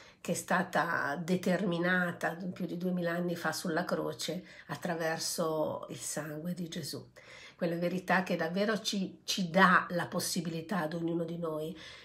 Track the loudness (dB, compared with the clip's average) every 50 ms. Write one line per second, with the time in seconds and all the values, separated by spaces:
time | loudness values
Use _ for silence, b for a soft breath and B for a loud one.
0 | B B B B B -2 -2 -2 0 2 2 2 4 4 2 2 2 2 2 0
1 | 0 0 -2 -2 0 2 2 2 4 4 2 2 2 2 2 2 2 4 4 4
2 | 2 2 0 -2 -2 -2 -2 -4 -6 -6 -6 -4 -4 -4 -4 -2 0 0 0 0
3 | 0 0 0 0 0 0 -2 -2 -2 -2 -2 -2 -2 -2 0 0 0 0 0 0
4 | 0 -2 -4 -4 -4 -4 -4 -6 -8 B B B B B -8 -6 -4 -2 -2 0
5 | 0 0 0 0 -2 -2 -2 0 0 2 2 2 2 0 0 -4 -6 -8 -10 -8
6 | -8 -6 -6 -4 -6 -6 -6 -6 -4 -4 -4 -4 -4 -6 -6 -6 -6 -6 -6 -8
7 | -10 -12 -18 B B B B B B B B B -2 0 0 0 0 0 -2 0
8 | 2 2 4 4 4 2 0 0 0 0 0 2 2 2 2 0 0 -2 0 0
9 | -2 -2 -4 -6 -6 -4 -2 0 0 2 6 8 8 10 10 8 6 4 0 -2
10 | -2 -2 -2 -2 -2 -2 -2 -2 -2 -2 -4 -4 -4 -2 -2 -2 0 0 -2 -2
11 | 0 0 0 0 0 -2 -2 -4 -2 -2 -2 -2 -4 -6 -8 B B B B B
12 | B